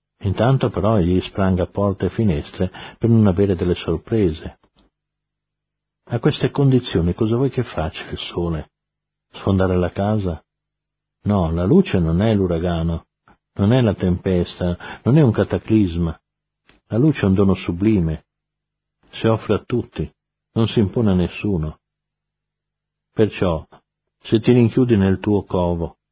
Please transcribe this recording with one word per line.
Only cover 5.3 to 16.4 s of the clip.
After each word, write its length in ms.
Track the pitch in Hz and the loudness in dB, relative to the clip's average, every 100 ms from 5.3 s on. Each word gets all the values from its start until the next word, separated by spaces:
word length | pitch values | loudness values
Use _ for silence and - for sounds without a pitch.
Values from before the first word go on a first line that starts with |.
| _ _ _ _ _ _ _ - | _ _ _ _ _ _ _ -8
A 140 | 120 | -2
queste 300 | 156 - 135 | -2 0 -2
condizioni 640 | - 139 127 - 90 85 | 2 2 2 0 -2 0
cosa 220 | - 110 117 | 0 0 0
vuoi 140 | 139 | -2
che 140 | - | -2
faccia 460 | 117 - 80 - - | -6 -6 -8 -8 -12
il 80 | - | -12
sole? 520 | - - 85 78 - _ _ _ _ _ _ | -8 -4 -4 -4 -8 _ _ _ _ _ _
Sfondare 420 | - 107 98 92 90 | -6 0 2 2 0
la 160 | 87 | 0
casa? 500 | - 101 107 92 82 _ _ _ _ _ _ _ _ | -2 -2 -2 -4 -8 _ _ _ _ _ _ _ _
No, 280 | 104 104 82 | 0 0 0
la 140 | 82 92 | 0 2
luce 340 | 175 - 98 | 2 2 0
non 220 | 80 82 | 0 2
è 120 | 113 | 2
l'uragano, 720 | 104 90 85 87 85 85 82 - _ _ _ _ - | 2 0 -2 -2 -2 -2 -4 -10 _ _ _ _ 0
non 180 | 101 | 2
è 80 | 131 | 2
la 120 | 117 90 | 2 0
tempesta, 1080 | 92 90 95 90 87 - 90 87 - - | -2 -2 0 -2 -2 -4 -6 -6 -10 -6
non 140 | 110 151 | 2 4
è 40 | |
un 120 | 131 | 4
cataclisma. 840 | 107 95 92 - 110 95 85 82 - _ _ | 2 0 -2 0 2 2 -2 -4 -6 _ _